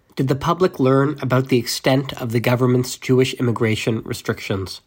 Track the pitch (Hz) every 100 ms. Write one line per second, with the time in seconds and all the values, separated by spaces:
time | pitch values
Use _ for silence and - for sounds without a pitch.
0 | _ - 135 139 143 170 139 - 131 135
1 | 139 147 131 127 131 127 117 - - 135
2 | 135 - 123 117 110 120 127 123 127 -
3 | - 127 131 - 127 110 113 110 - 110
4 | - 120 - 110 - 98 95 -